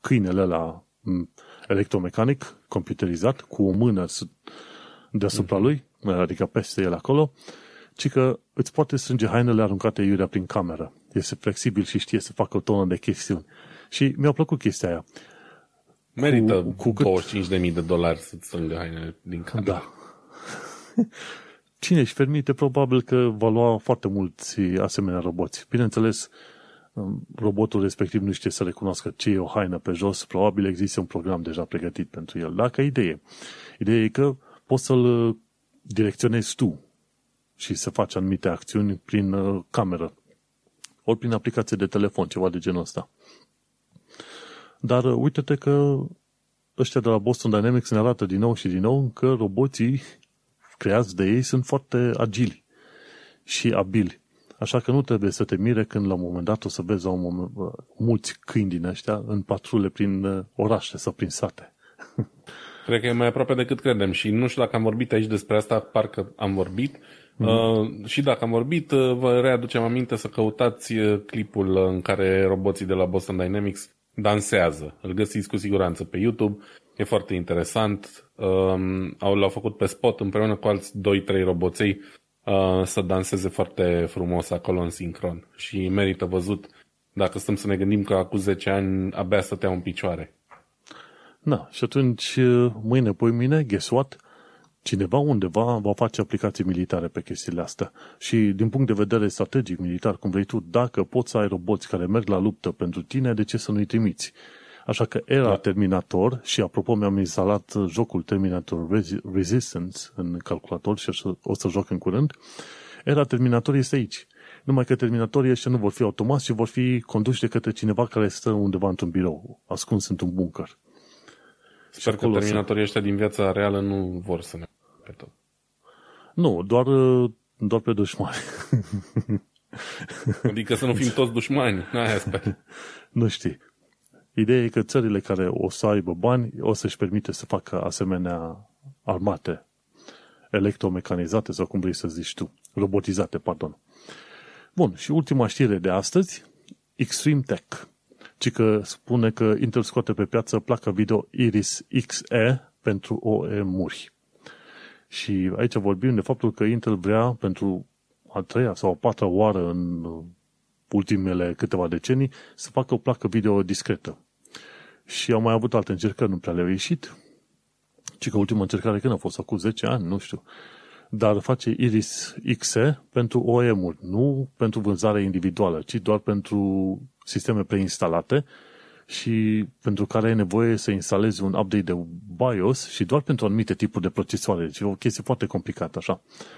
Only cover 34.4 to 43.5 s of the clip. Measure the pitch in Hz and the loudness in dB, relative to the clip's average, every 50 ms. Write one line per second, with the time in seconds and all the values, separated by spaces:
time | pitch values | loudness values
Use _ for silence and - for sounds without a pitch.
34.4 | _ - - - _ - 131 131 - - 135 127 123 123 120 117 117 113 110 - | _ -20 -20 -12 _ 0 0 0 2 4 4 4 6 6 4 4 2 2 0 -2
35.4 | _ _ _ _ _ _ _ _ - - 110 98 110 104 - - - 120 113 117 | _ _ _ _ _ _ _ _ -16 -8 0 0 0 0 0 0 0 2 2 2
36.4 | 107 - - - 131 101 78 - _ _ _ _ _ _ _ _ _ _ _ _ | -2 -2 -2 0 0 0 0 -2 _ _ _ _ _ _ _ _ _ _ _ _
37.4 | _ _ _ - - - 101 - - 120 - - 104 90 - 95 95 95 95 90 | _ _ _ -14 -8 -8 -6 -6 -6 -6 -2 -2 -2 -2 -2 -4 -2 -2 -2 0
38.4 | - 92 85 - - - - 107 104 101 98 90 _ - - 107 98 95 95 98 | -2 -2 -4 -4 -8 -4 -2 0 0 0 -2 -4 _ -2 -2 0 0 0 0 0
39.4 | 95 98 98 95 - _ - - 92 92 90 82 82 78 - _ _ _ _ _ | 0 -2 -2 -4 -6 _ -2 -2 0 0 -2 -4 -6 -8 -10 _ _ _ _ _
40.4 | _ _ _ _ _ _ _ _ - - _ _ - - 117 113 - 120 113 104 | _ _ _ _ _ _ _ _ -20 -20 _ _ -2 -2 -2 0 0 -2 -2 -2
41.4 | - 123 - - 107 - - 98 104 92 - 104 101 101 - - 92 90 - 92 | -2 -2 -2 -2 -2 0 0 -2 -2 0 0 2 0 0 0 -2 -4 -2 -2 0
42.4 | 92 92 85 90 80 95 90 87 85 - - - - - _ _ _ - - _ | 0 0 0 -2 -4 -2 -2 -2 -4 -6 -8 -10 -10 -10 _ _ _ -20 -20 _
43.4 | _ _ | _ _